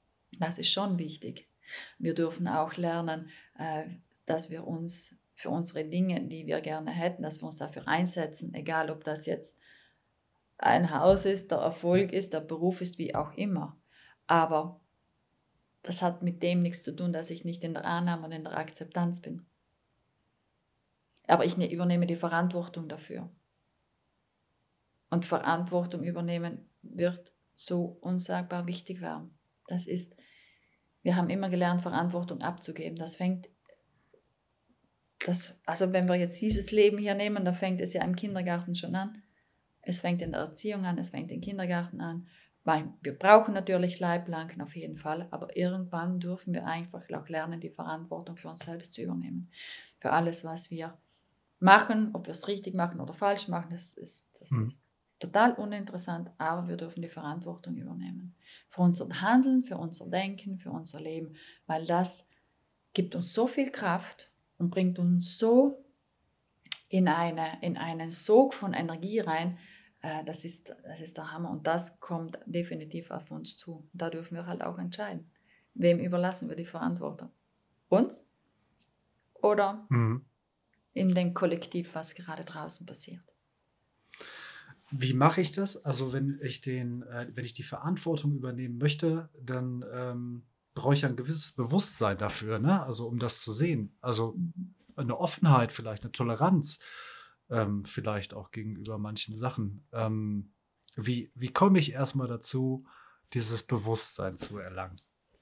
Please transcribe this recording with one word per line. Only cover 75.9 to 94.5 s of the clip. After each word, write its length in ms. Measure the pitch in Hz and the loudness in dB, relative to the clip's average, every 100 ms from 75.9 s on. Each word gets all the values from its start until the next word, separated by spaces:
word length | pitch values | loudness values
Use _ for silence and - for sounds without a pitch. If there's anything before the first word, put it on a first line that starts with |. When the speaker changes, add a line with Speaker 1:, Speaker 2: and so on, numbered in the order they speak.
| 170 | 6
Speaker 1:
überlassen 500 | 180 175 180 185 - | 2 0 0 0 -6
wir 80 | 175 | -8
die 80 | |
Verantwortung? 640 | 170 165 160 175 - - - _ _ _ _ _ - | -10 -4 -2 -2 -4 -8 -14 _ _ _ _ _ 4
Uns 440 | 190 - - - _ _ _ _ _ _ _ _ _ _ - | 4 4 0 -8 _ _ _ _ _ _ _ _ _ _ 0
oder 460 | 208 208 196 214 - | 4 4 2 0 0
Speaker 2:
Mhm. 360 | 120 113 123 - _ _ _ _ _ _ | 2 4 0 -6 _ _ _ _ _ _
Speaker 1:
in 200 | - 190 | 0 2
dem 180 | 180 180 | 4 2
Kollektiv, 640 | 175 180 170 - 175 170 | 2 0 0 -4 -6 -6
was 220 | 160 160 - | -8 -8 -10
gerade 280 | 170 156 | -10 -12
draußen 420 | 170 160 160 - 175 | -12 -10 -8 -8 -8
passiert? 360 | 139 - 175 - _ _ _ _ _ _ _ _ - - - - - - - _ | -8 -8 -10 -20 _ _ _ _ _ _ _ _ -20 -18 -16 -16 -18 -20 -20 _
Speaker 2:
Wie 240 | 135 127 | -2 0
mache 260 | 127 151 185 | 6 6 6
ich 120 | 160 | 0
das? 320 | 190 196 - | 0 -2 -2
Also 280 | 147 127 131 | -2 -2 0
wenn 260 | 135 139 139 | 0 -2 -2
ich 180 | 131 - | -4 -6
den, 420 | 135 127 120 120 | -4 -4 -4 -6
äh, 260 | - 120 120 | -8 -10 -8
wenn 100 | - | -8
ich 100 | 123 | -8
die 80 | - | -8
Verantwortung 720 | - 117 160 185 165 151 147 143 | -10 -4 -2 -2 0 0 0 0
übernehmen 420 | 127 123 123 120 | -2 -4 -6 0
möchte, 520 | 147 147 165 160 160 - | 0 2 2 0 -4 -10
dann... 440 | 123 127 127 123 127 | -6 -4 -2 -4 -6
Ähm, 500 | 123 127 123 123 120 - _ _ | -6 -6 -6 -8 -10 -14 _ _
brauche 200 | - 131 | -2 4
ich 100 | 143 139 | 4 4
ein 100 | 120 | 0
gewisses 360 | 143 160 - | -2 -2 -2
Bewusstsein 640 | - 120 180 - - 107 98 | -2 2 4 4 4 2 2
dafür, 400 | 104 - 107 110 | -2 -2 -2 2
ne? 240 | 135 190 | 4 4
Also 260 | 131 117 117 | 2 -4 -2
um 100 | 120 | 0
das 220 | 117 - | 2 2
zu 100 | - | 0
sehen. 440 | 107 170 139 101 - | 2 2 2 -2 -6
Also 360 | 127 113 113 - | -2 0 0 -2
Speaker 1:
Mhm. 380 | 170 | -4